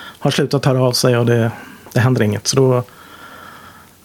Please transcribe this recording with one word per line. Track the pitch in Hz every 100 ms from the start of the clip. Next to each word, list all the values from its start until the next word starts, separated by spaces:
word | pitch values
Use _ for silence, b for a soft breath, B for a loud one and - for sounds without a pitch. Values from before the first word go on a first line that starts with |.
| B B
har | 143
slutat | - 143 143 139
höra | 131
av | 127
sig | 123 131 120
och | 120
det, | 120 113 B B B B
det | 131
händer | 120 123
inget. | 107 110 -
Så | 135
då | 131 123 123 B B B B B B B B B B B